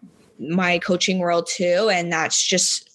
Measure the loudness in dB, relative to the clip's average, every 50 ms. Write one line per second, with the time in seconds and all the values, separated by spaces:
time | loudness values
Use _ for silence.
0 | -12 -20 -20 _ -20 _ _ -12 -8 -4 0 0 2 2 0 0 0 0 0 0
1 | 0 0 0 0 0 0 0 0 0 -2 -4 -2 0 2 2 2 2 2 2 0
2 | 0 -2 -2 -2 -2 0 0 0 0 2 2 2 2 0 -2 -4 -6 _ _